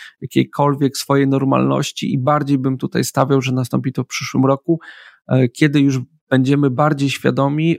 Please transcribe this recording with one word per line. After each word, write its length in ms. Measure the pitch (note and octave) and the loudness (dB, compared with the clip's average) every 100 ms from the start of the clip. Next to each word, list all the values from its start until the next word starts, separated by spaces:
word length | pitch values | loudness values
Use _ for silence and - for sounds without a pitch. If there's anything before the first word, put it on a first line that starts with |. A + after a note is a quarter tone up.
| - - | -20 -16
jakiejkolwiek 760 | C3+ - B2+ - C#3+ C#3+ C#3+ C3+ | -4 -2 -2 0 0 2 -2 -2
swojej 320 | - C#3 C#3 | -2 0 2
normalności 840 | C3+ C3+ C3 C3 C3+ D3 - D3 | 0 2 2 2 0 -4 -6 -4
i 60 | C#3 | -2
bardziej 400 | B2+ D3 C#3 C#3+ | 0 0 0 -2
bym 200 | C3 C3 | -2 -4
tutaj 260 | - B2 | -4 -4
stawiał, 380 | C3 - C3 C#3 | -2 0 2 0
że 100 | B2+ | 0
nastąpi 400 | B2+ B2 C3 C3 | -2 -2 -2 -4
to 120 | B2+ | -6
w 20 | B2+ | -6
przyszłym 380 | - C3 C3 | -8 -4 0
roku, 360 | C3 C#3 - E3 - - - _ - | 2 2 0 -4 -4 -20 -20 _ -2
e, 200 | C3 B2+ | 0 0
kiedy 320 | - D#3 C#3+ | 2 2 4
już 200 | C#3 C3 B2 _ _ | 2 0 -6 _ _
będziemy 400 | C3 C3 C#3+ C#3+ | 2 2 2 2
bardziej 400 | B2 D3+ D3 C#3 | 2 2 2 -2
świadomi, 640 | - C3+ B2 C#3 D3 D#3+ | -2 -2 0 0 0 0